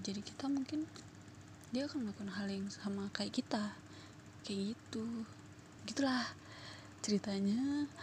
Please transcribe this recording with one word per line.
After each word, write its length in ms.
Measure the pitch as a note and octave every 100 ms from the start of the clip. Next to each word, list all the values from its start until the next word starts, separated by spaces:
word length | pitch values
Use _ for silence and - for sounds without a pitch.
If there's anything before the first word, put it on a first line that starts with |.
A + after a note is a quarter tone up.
jadi 160 | F#3+ G3
kita, 320 | G3+ - C#4
mungkin 320 | C#4 C4 D4+ D#4+ - - - - - - - -
dia 160 | B3 D4
akan 200 | D4+ A3
melakukan 240 | G3+ G3+ F#3+
hal 120 | G3
yang 160 | G3 G3
sama 400 | - G#3 G3+ G3 -
kayak 240 | G#3 -
kita. 360 | - A3 G#3 - - - - - - -
Kayak 320 | - G3+ G3 A#3
gitu. 480 | - A3+ A3+ A#3 A3+ - - - - - G#3
Gitulah 400 | A3 C#4 B3+ A#3 - - - - - - -
ceritanya 840 | - G3+ - G3 G3 A3 C4+ C#4+ D4 -